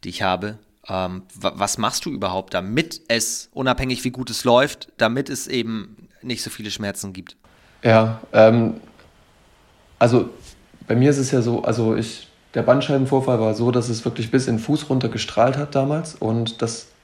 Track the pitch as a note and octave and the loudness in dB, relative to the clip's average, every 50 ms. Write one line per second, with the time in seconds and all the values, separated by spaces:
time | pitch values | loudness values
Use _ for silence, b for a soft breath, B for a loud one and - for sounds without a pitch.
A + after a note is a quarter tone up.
0 | - F#2+ F2+ - G#2+ F#2+ F#2 F2+ F#2+ G#2 A2 A2+ _ _ _ _ _ - F#2+ F#2+ | -14 -12 -8 -2 0 0 0 0 -2 -8 -10 -12 _ _ _ _ _ -6 -4 -4
1 | F#2 F#2 F#2 F#2 F#2 _ - - - F#2+ - - G2+ G2+ - - A2 A#2+ - - | -4 -4 -6 -10 -14 _ -20 -6 -6 -6 -2 -2 -2 -2 -2 -2 -2 -2 -2 -4
2 | - F3+ D3 - G2 G2 F#2 F#2+ F#2+ - - F#2 F2+ F#2+ A2 C3+ E3 D#3+ - - | -6 -6 -6 -4 -4 -4 -4 -4 -8 -4 -4 -4 -4 -2 -2 -2 -2 -2 -6 -16
3 | _ _ A#2 A#2 A2+ - - - - _ _ - C3+ C3 B2 - C#3+ C3 B2+ A#2+ | _ _ -2 -2 -2 -4 -6 -8 -12 _ _ -4 0 0 0 0 -2 -4 -4 -4
4 | - B2+ A#2+ B2+ B2+ A2+ A#2 - - B2+ A#2 B2 C3+ C#3+ - - - - _ _ | -4 -6 -6 -6 -10 -8 -8 -4 2 4 6 6 6 4 -2 -10 -18 -20 _ _
5 | A2+ A2 A#2 C3 C#3 - C3+ B2 - - - B2 A#2 A2+ A2+ A2 G2 G2 G#2+ - | 0 2 2 0 -4 -4 -6 -8 -6 -4 -4 -4 -2 -2 -4 -6 -8 -10 -16 -20
6 | - - _ _ - B2+ B2 A2 - B2 - - G#2+ G#2 G2 - G#2+ G2+ G2+ - | -20 -20 _ _ -10 -8 -8 -8 -8 -10 -10 -10 -10 -10 -8 -6 -6 -6 -6 -8
7 | - G2 F#2+ F#2+ - - - _ _ b b b b b b b - A#2 A2+ A2+ | -10 -10 -12 -12 -16 -18 -20 _ _ b b b b b b b 2 6 6 6
8 | A2 A2+ A2+ - - - - A2 A2 A2 A2+ A#2 A2+ A2 - - - - - _ | 6 4 -2 -6 -10 0 6 8 8 8 8 6 2 0 -2 -6 -14 -20 -20 _
9 | - - _ _ _ _ _ _ _ _ _ _ _ _ _ _ _ _ _ _ | -20 -20 _ _ _ _ _ _ _ _ _ _ _ _ _ _ _ _ _ _
10 | - A#2+ A#2 B2 F#2 - - - - - - _ _ _ _ - - - A#2 A#2 | 4 4 6 4 2 0 -8 -16 -20 -20 -20 _ _ _ _ -20 -6 -2 2 4
11 | B2+ C#3+ D3 C#3 C3+ B2+ C#3 C3 A2+ A#2+ A#2 - - - A2+ A#2 A2+ A2 A2+ - | 4 4 4 4 0 0 2 0 2 2 0 -2 0 -2 0 0 2 0 0 0
12 | A2+ A2+ - - - - _ _ _ _ - B2 A2+ - B2+ C#3 C#3 - C#3+ C3+ | -2 -6 -8 -14 -18 -20 _ _ _ _ -4 -2 2 4 4 4 4 0 0 0
13 | C3 B2+ C#3 C3+ C3 C3+ B2+ A2+ A2 A2 G#2+ G#2+ A#2 A#2+ A#2+ B2 A2+ A#2+ A#2 A2+ | 2 2 2 0 2 2 2 2 2 0 0 0 0 2 2 2 0 0 -4 -4
14 | - B2 A2+ - A2+ A2+ - C3+ B2+ - A#2 A2 A2+ - C#3+ D3+ - - C3+ C3 | -4 -6 -6 -4 -8 0 0 0 0 2 -2 -2 0 -2 -2 -2 0 -2 -2 0
15 | - A2+ - A#2 - - - - A2+ B2+ C3 C#3 D3 D3 - C#3 C3+ C#3 D3+ D#3 | 0 -2 -4 -4 -8 -6 0 2 2 2 2 -2 -4 -2 -2 -2 0 0 -2 -4
16 | E3 - - - - A2+ A2+ A#2 A#2 A2+ - - - A2+ - - - - _ _ | -4 -8 -10 -6 -4 -2 -2 0 -2 -4 -4 -6 -6 -6 -6 -8 -14 -18 _ _